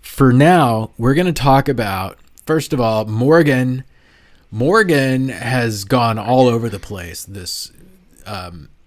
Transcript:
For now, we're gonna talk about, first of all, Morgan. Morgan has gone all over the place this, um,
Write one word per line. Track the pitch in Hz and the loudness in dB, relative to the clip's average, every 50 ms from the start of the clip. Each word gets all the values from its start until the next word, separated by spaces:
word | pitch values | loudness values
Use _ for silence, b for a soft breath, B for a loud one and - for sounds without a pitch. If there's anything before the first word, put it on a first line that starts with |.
For | _ - - - 139 131 123 | _ -18 0 2 4 4 6
now, | 127 143 165 185 175 151 123 113 110 110 110 _ | 6 6 6 6 4 4 2 0 -2 -4 -6 _
we're | _ 117 123 139 | _ 0 0 2
gonna | 151 180 185 160 | 2 0 0 -2
talk | - - 143 131 139 135 - | 0 2 4 4 4 2 0
about, | 135 123 113 101 95 92 95 95 - _ - - _ _ - | -2 -2 -2 -4 -4 -6 -6 -8 -10 _ -20 -20 _ _ -6
first | - 156 160 143 - - | -2 -2 -2 -2 -4 -4
of | 135 | -2
all, | 120 113 110 110 110 | 0 0 0 0 -2
Morgan. | 107 110 110 123 139 160 170 165 147 135 127 127 127 127 131 - b b b b b b b b b b b b b - | -2 -2 -2 2 4 4 4 4 4 2 0 0 -2 -4 -6 -10 b b b b b b b b b b b b b -6
Morgan | 110 120 147 190 226 214 180 160 143 135 135 131 131 131 131 | -2 0 2 2 2 2 2 2 2 2 0 0 -2 -2 -4
has | 127 - 120 117 127 127 117 117 110 104 98 | -6 -8 -6 -4 -2 -2 -2 -2 -4 -6 -6
gone | 101 135 127 120 113 113 110 | -2 0 0 0 0 -2 -4
all | 101 110 127 131 131 | -2 0 2 4 4
over | 123 117 117 113 117 | 4 2 0 -4 -4
the | 101 98 | -8 -8
place | - - 107 95 87 85 76 - - | -12 -12 -14 -12 -12 -14 -14 -16 -16
this, | - 98 98 92 87 - - - - _ - - - - _ _ _ _ _ - | -16 -16 -14 -14 -12 -12 -12 -14 -16 _ -20 -20 -20 -20 _ _ _ _ _ -14
um, | - 104 98 90 87 85 85 73 - _ _ _ | -12 -12 -12 -12 -12 -16 -18 -20 -20 _ _ _